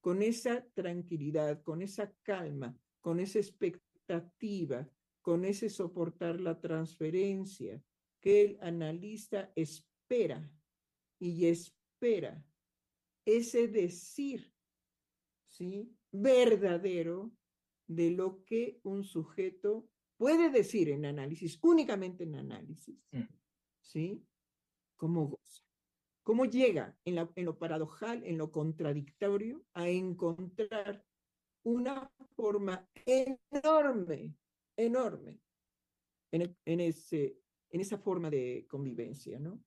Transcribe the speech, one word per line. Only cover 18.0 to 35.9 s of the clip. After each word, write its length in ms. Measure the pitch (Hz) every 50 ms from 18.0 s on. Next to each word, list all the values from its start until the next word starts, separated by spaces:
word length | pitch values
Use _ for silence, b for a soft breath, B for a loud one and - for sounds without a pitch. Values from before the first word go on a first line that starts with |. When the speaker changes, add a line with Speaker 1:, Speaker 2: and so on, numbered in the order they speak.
| 170 170
Speaker 1:
lo 340 | 175 180 185 190 190 190 _
que 360 | _ 220 226 240 247 - -
un 220 | _ 202 196 196 202
sujeto 840 | 196 - 165 156 - - - 190 185 185 - - 202 214 226 240 - _ _ _ _ _ _
puede 320 | 220 277 311 330 339 320
decir 380 | 269 240 196 - - 220 165 151
en 140 | 143 139 151
análisis, 520 | 143 143 147 135 143 165 - - 165 160 -
únicamente 600 | - 330 339 320 285 233 220 196 190 185 180 180 175
en 100 | 160 147
análisis, 640 | 135 135 139 117 - - 151 156 - - - - - _ _
Speaker 2:
Mm. 100 | - - - - - _ _ _ _ _ _ _ _ _
Speaker 1:
¿sí? 440 | _ - - 156 160 180 202 - - _ _ _ _ _ _ _ _ _ _ _ _ _ _
Cómo 300 | _ 160 160 175 165 151 139
goza, 360 | - - _ - - - _ _ _ _ _ _ _ _ _ _ _ _
cómo 220 | _ - 226 233 262
llega 520 | 226 220 247 262 240 185 147 107 - - _ _
en 120 | 175 180
la, 160 | 170 170 170 -
en 100 | 185 180
lo 140 | 170 160 -
paradojal, 640 | 170 165 160 160 156 151 - - 220 220 233 240 233
en 140 | 180 170 160
lo 140 | 156 156
contradictorio, 1120 | - 160 151 160 156 160 160 147 143 147 143 143 _ _ 208 202 202 202 214 226 262 320 - _ _
a 140 | 175 175 175
encontrar 1160 | 180 185 185 185 175 180 180 170 165 170 185 175 180 - 214 202 226 214 196 202 202 202 _ _ _ _ _ _ _ _ _ _ _ _ _
una 440 | 233 240 247 240 262 277 269 269 269 _ _ 262 _ _
forma 520 | - 226 208 202 202 202 196 185 180 - _ _ - -
enorme, 1300 | 247 254 262 262 262 269 - _ _ 285 285 269 311 320 311 294 285 254 214 180 170 156 135 - 156 151 _ _ _ _ _ _ _ _
enorme, 640 | - 226 233 233 254 247 214 - - - - - - _ _ _ _ _ _ _ _ _ _